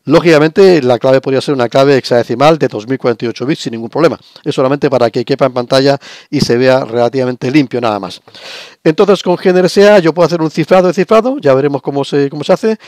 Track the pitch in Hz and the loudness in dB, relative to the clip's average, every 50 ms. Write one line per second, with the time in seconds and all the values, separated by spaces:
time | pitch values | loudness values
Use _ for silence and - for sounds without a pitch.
0 | - 131 151 170 - 175 156 139 156 160 156 202 196 190 180 151 123 123 123 113 | -2 2 2 2 4 4 2 2 2 2 2 4 4 4 4 4 2 0 0 0
1 | - 135 131 131 - 139 135 127 - - 143 131 120 113 - 135 139 143 139 123 | 2 2 0 0 0 -2 -4 -4 -2 -4 -2 -2 -2 0 0 2 2 4 2 2
2 | - - 123 120 113 - 120 117 135 156 165 147 139 123 - 107 104 123 135 123 | 0 0 0 0 0 -2 -2 2 2 2 2 2 -2 -4 -4 -6 -6 -6 -6 -4
3 | - 127 117 - 120 117 107 - 123 135 165 - - 127 117 113 113 110 - 139 | -2 -4 -4 -4 -6 -8 -8 -6 -6 -6 -6 -6 -6 -10 -8 -10 -10 -8 -4 -2
4 | 165 151 107 - _ _ _ - - 156 - 143 131 131 143 143 - 139 135 123 | 0 0 -2 -4 _ _ _ -12 -8 -6 -4 -2 -2 -2 -2 -2 -2 -2 0 0
5 | 120 113 - 127 117 - 135 - 147 131 123 123 123 117 135 135 135 139 139 - | 0 0 -2 -4 -4 -4 -2 -2 -2 -2 -2 -4 -4 -2 0 0 2 2 0 -2
6 | - - - - - - 147 143 - - 120 120 131 131 131 131 139 110 113 120 | -6 -14 -20 -20 -12 -6 -4 -2 -2 0 0 2 2 2 2 2 0 -2 -2 -2
7 | 120 120 127 135 127 127 123 - - 127 135 156 135 113 - 120 120 113 104 101 | -2 0 0 -2 -4 -4 -6 -6 -4 -2 0 0 0 0 -4 -4 -2 -2 -4 -4
8 | 95 90 - - _ _ - - - - - - - - - _ - 165 160 - | -6 -10 -14 -16 _ _ -20 -20 -20 -20 -20 -20 -20 -20 -10 _ -2 0 2 2
9 | 196 190 196 - - 185 175 - - 190 180 185 180 165 - 202 202 208 208 202 | 2 2 2 0 0 -4 -4 -2 0 0 2 2 2 2 2 4 4 6 6 4
10 | 160 165 151 175 170 151 175 170 160 156 - 175 156 - 185 185 180 185 - 196 | 2 2 0 0 0 0 0 0 -2 -2 -2 -4 0 2 2 2 2 2 0 -2
11 | 175 - 220 220 214 254 269 285 170 139 131 135 143 147 143 127 - 156 139 139 | 0 2 2 0 0 0 -4 -2 0 2 2 2 0 -2 -2 -4 -6 -6 -4 -4
12 | 135 - 151 143 143 139 151 147 143 - 180 - - 220 220 - - | -4 -2 -2 -2 -2 -2 -4 -6 -2 -2 0 0 0 -2 -4 -4 -8